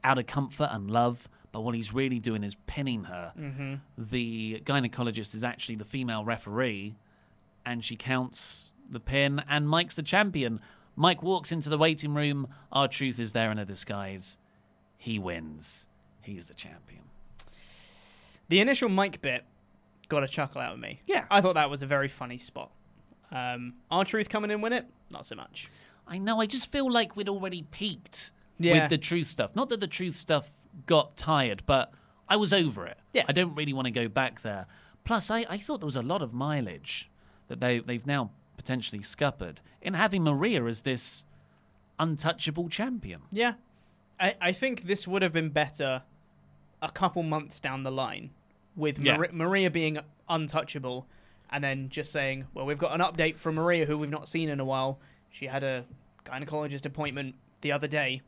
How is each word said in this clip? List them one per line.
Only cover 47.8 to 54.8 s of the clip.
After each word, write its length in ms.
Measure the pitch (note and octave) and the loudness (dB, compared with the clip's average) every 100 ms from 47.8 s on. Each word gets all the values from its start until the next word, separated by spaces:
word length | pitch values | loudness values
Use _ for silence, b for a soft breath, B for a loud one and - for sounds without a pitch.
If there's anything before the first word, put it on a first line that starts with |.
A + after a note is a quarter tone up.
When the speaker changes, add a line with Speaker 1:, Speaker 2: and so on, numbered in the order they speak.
Speaker 2:
the 80 | C3 | -4
line 400 | C3 B2+ G2+ C3+ - _ _ _ - | -2 -4 -6 -12 -18 _ _ _ -2
with 240 | D3+ D3 | 0 4
Speaker 1:
Yeah. 140 | C#3+ A#2+ | 6 6
Speaker 2:
Mari-, 120 | F3 | 4
Maria 380 | E3+ E3 G3 F#3 | 2 2 4 4
being 280 | E3 D#3 D3+ D3+ _ - | 4 2 0 -6 _ -2
untouchable 800 | E3 D3+ D#3 - D3 C3 B2+ C3+ b b b b | 0 2 0 -2 -4 -4 -6 -8 b b b b
and 140 | C#3+ | -2
then 260 | C#3 C3+ C3+ | 0 -2 -4
just 220 | C#3 D3 | -6 -4
saying, 340 | D3+ C3+ C3+ C3+ | 0 0 -2 -6
"Well, 120 | - C3+ | -6 -4
we've 120 | D3 | 0
got 160 | D#3+ | 2
an 80 | D#3 | 2
update 360 | F3+ E3 D#3 D#3 | 2 4 0 2
from 180 | E3 D#3+ | -2 2
Maria, 300 | E3+ F3 D3+ | 4 4 4
who 120 | D3+ | 0
we've 120 | D3+ | -2
not 180 | D3+ - | -4 -4
seen 220 | E3 D#3+ | -2 0
in 100 | C#3+ | -2
a 60 | C3+ | -2
while. 340 | C3 | 0